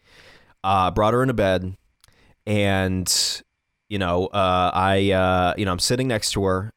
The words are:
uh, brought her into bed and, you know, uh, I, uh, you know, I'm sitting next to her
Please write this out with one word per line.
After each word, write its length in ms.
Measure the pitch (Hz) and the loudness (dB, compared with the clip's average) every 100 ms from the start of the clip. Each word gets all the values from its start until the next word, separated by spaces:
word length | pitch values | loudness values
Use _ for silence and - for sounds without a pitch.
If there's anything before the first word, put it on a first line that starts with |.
| _ - - - _ _ | _ -20 -20 -20 _ _
uh, 280 | 95 98 92 | 0 2 2
brought 220 | 87 107 | 2 2
her 80 | 120 | 2
into 120 | 131 | 0
bed 420 | 117 101 92 92 92 _ _ _ _ _ _ - | 0 0 0 -2 -12 _ _ _ _ _ _ -4
and, 960 | 104 101 95 92 92 90 - - - - _ _ _ _ | 0 2 0 0 -2 -2 -2 -2 -6 -12 _ _ _ _
you 100 | 104 | -4
know, 280 | 92 87 92 | -2 0 0
uh, 440 | 101 95 90 90 | 0 2 2 0
I, 380 | - 95 98 98 | 0 0 2 2
uh, 420 | 95 92 92 90 - | 2 2 2 0 0
you 80 | 98 | -4
know, 60 | |
I'm 80 | 90 | -2
sitting 280 | - 123 131 | -2 -2 -2
next 240 | 113 - | -2 -2
to 120 | - 98 | -2 -2
her 260 | 92 101 | -2 -4